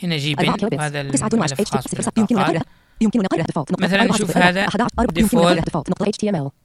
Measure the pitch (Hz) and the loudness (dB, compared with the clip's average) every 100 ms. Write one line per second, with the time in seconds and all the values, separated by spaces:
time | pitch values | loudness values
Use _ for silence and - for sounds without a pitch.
0 | 180 156 143 139 151 - 202 143 151 143 | -4 -2 -2 -2 0 0 -2 -4 -4 -6
1 | 139 139 220 226 160 135 - 139 - 131 | -4 -4 0 2 0 0 -2 -2 -4 -4
2 | 208 - 208 220 151 160 - _ _ - | -2 0 2 2 2 0 -4 _ _ -2
3 | 220 233 190 330 165 170 135 180 180 196 | 0 2 0 -2 -2 -4 -4 -2 0 2
4 | - 202 202 180 180 180 202 196 233 - | 2 0 0 4 4 4 -2 0 0 0
5 | - 165 214 165 170 170 190 165 143 180 | -2 2 2 4 4 4 0 -4 -4 -2
6 | 202 - 202 180 139 - | -2 -2 -2 -2 -4 -8